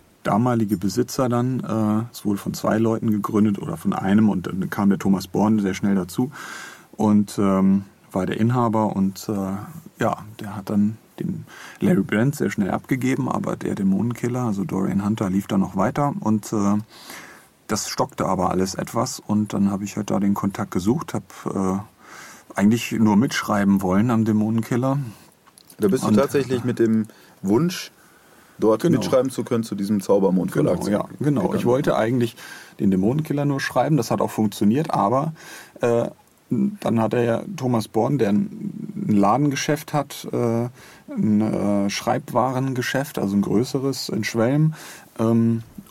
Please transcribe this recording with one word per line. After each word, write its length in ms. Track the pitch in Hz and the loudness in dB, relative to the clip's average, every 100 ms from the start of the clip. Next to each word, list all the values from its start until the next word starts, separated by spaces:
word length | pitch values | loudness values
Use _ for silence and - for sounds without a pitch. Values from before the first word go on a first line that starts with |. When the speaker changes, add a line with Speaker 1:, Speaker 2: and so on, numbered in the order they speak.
| _ _ | _ _
Speaker 1:
damalige 520 | - 104 123 117 104 98 | -2 0 2 0 0 -2
Besitzer 540 | 98 110 123 - 123 | -2 -2 -2 -2 0
dann, 300 | 120 123 127 | 0 0 -2
äh, 520 | - 110 107 107 117 | -2 0 0 0 -2
ist 140 | - 107 | -6 -4
wohl 120 | 101 | -4
von 180 | - - | -4 -4
zwei 240 | 110 107 | 0 2
Leuten 320 | 113 113 113 | 2 0 0
gegründet 480 | 107 - 104 107 98 | 0 0 2 4 2
oder 180 | - - | -4 -6
von 160 | 101 | -4
einem 360 | - 95 104 110 | -2 2 4 4
und 180 | 92 87 | 2 -2
dann 240 | 92 82 | -6 -4
kam 180 | - 101 | 0 2
der 80 | 95 | 2
Thomas 300 | 98 92 - | 2 0 0
Born 320 | 104 104 110 | 0 2 2
sehr 160 | 98 92 | 0 -2
schnell 180 | 104 | 0
dazu 380 | 98 90 - 127 - - - - - - | 0 0 -2 -4 -4 -14 -14 -16 -20 -16
und, 440 | - 107 104 101 - | -2 4 4 2 0
ähm, 460 | 98 95 95 98 98 - - | 2 4 4 4 0 -12 -8
war 140 | 98 90 | -4 -2
der 140 | - | 0
Inhaber 560 | 117 127 117 110 107 98 | 0 2 2 2 0 0
und, 340 | 98 98 - | 0 -2 -6
äh, 40 | 101 95 101 - - - - | -4 -4 -6 -10 -16 -18 -4
ja, 160 | 113 - 107 110 | -2 -2 -8 -14
der 160 | 104 104 | -12 -10
hat 160 | 95 | -2
dann 260 | 104 104 110 - - | 0 0 -2 -12 -10
den 260 | - - - - - - | -8 -8 -10 -18 -20 -2
Larry 220 | - 180 | 2 2
Brand 340 | 160 104 131 139 | 2 0 0 0
sehr 140 | 135 | -2
schnell 220 | - 95 | -2 -2
abgegeben, 580 | - - 131 127 135 127 | -4 -4 -2 0 -2 -2
aber 260 | - - - | -2 -4 -4
der 200 | - - | -4 -2
Dämonenkiller, 680 | 98 98 120 117 120 123 120 | 0 2 0 -2 -4 -2 -2
also 180 | 101 | -2
Dorian 420 | 87 95 95 98 101 | -2 -2 -2 0 0
Hunter, 240 | 110 101 | 0 0
lief 160 | 95 - | 0 0
dann 140 | 98 | 0
noch 160 | 92 95 | 0 0
weiter 360 | 104 131 143 - | 0 0 -2 0
und, 320 | 107 107 - | 0 0 0
äh, 280 | 110 101 104 110 - - - - - - _ - | -2 0 0 -2 -12 -20 -18 -20 -20 -20 _ -6
das 200 | 107 - | -6 -4
stockte 380 | - - - 87 | -4 -4 -2 -2
aber 240 | 95 90 | 0 0
alles 240 | 87 95 | 0 -2
etwas 460 | - 101 117 120 - | -4 -6 -4 -4 -6
und 340 | - 104 107 | -2 -2 0
dann 160 | 107 98 | 0 0
habe 140 | 98 | 0
ich 120 | 101 107 | -4 -6
halt 140 | 104 | -4
da 100 | 104 | 0
den 140 | 101 | 0
Kontakt 380 | 101 101 98 104 | 0 -2 -4 -4
gesucht, 420 | 95 92 160 - | -2 0 0 -2
hab, 100 | 107 - - - | -8 -10 -10 -6
äh, 320 | 98 95 95 110 _ - - - - - - | -2 -2 -2 -6 _ -20 -20 -20 -20 -10 0
eigentlich 380 | 101 117 - | 4 4 0
nur 220 | 110 107 101 | 2 4 4
mitschreiben 680 | 139 - - 104 98 98 | 2 0 -2 0 2 2
wollen 260 | 95 95 120 | 2 2 2
am 160 | 113 110 | 2 2
Dämonenkiller. 720 | 107 107 113 110 127 135 139 123 98 - _ _ - - - | 2 2 0 0 0 0 -2 -4 -12 -20 _ _ -20 -20 -2
Speaker 2:
Da 80 | 104 | 0
bist 160 | 92 | 2
du 40 | 98 | 2
Speaker 1:
Und 80 | 107 | 2
Speaker 2:
tatsächlich 480 | 139 147 127 127 | 2 0 0 -2
mit 160 | 123 117 | -2 2
dem 260 | 113 110 107 - - - | 2 2 0 -8 -20 -8
Wunsch, 480 | 95 113 170 180 - - - _ _ - - - | 0 2 2 -2 -10 -18 -20 _ _ -20 -20 -2
dort 260 | 107 110 | 2 4
Speaker 1:
Genau. 160 | 170 120 | 4 2
Speaker 2:
mitschreiben 320 | 185 131 135 | 2 2 2
zu 120 | - | -2
können 220 | 113 117 113 | -2 -2 -2
zu 100 | 98 | -4
diesem 240 | 101 107 | 0 0
Zaubermond-Verlag. 800 | - 101 95 92 85 87 - 87 - | 2 2 4 2 2 0 0 0 0
Speaker 1:
Genau, 40 | |
ja, 160 | 101 - - | -2 -2 -4
genau. 220 | 143 135 | 0 2
Speaker 2:
Gegangen. 180 | 92 107 | 0 0
Speaker 1:
Ich 60 | 104 | 2
wollte 320 | 131 160 131 | 2 2 0
eigentlich 400 | 110 127 120 - - - - - | 2 2 0 -4 -18 -18 -18 -2
den 100 | 101 | 2
Dämonenkiller 540 | 95 98 147 156 147 | 4 2 0 0 -2
nur 160 | 143 135 | 0 -2
schreiben, 380 | - 131 131 151 | -2 0 2 2
das 140 | 113 | 2
hat 100 | 107 | 0
auch 100 | 104 | 0
funktioniert, 600 | - 107 - 104 127 156 | 0 -2 2 2 2 0
aber, 420 | - 101 131 156 160 - - - - | 0 2 0 -2 -6 -14 -20 -20 -4
äh, 260 | 120 117 117 - _ _ _ | 0 2 0 -6 _ _ _
dann 520 | 123 131 - - 113 | -2 -2 -2 0 2
hat 120 | 110 | 2
er 100 | 123 | 2
ja 200 | 120 113 - 190 | 2 0 -4 -6
Thomas 320 | 127 117 101 | -2 0 0
Born, 280 | 110 123 143 | 0 0 2
der 120 | 104 | 2
ein, 640 | 104 101 - - - - - - | 2 0 -6 -10 -10 -10 -6 0
ein 60 | 104 | 4
Ladengeschäft 760 | 98 123 147 135 - 147 - | 4 4 2 0 -2 -2 -2
hat, 320 | 151 139 - 131 | -4 -4 -8 -6
äh, 380 | 123 120 117 120 - - - - | -2 0 0 -2 -8 -20 -20 -10
ein, 320 | 269 110 104 | -2 2 2
äh, 480 | 107 101 98 101 101 | 2 0 0 0 0
Schreibwarengeschäft, 1300 | - - 113 - 123 127 127 135 127 123 131 135 - | -2 -2 -2 -2 0 0 0 -2 -2 -2 -4 -4 -4
also 160 | 98 101 | 0 0
ein 60 | |
größeres 640 | 101 104 131 139 135 135 - | 2 0 0 -2 -2 -4 -6
in 160 | 107 | -6
Schwelm, 520 | 107 117 117 147 156 156 - - - - | -4 0 2 4 2 0 -10 -20 -16 -2
ähm, 440 | 113 117 117 117 113 - - | 2 2 2 0 -4 -16 -6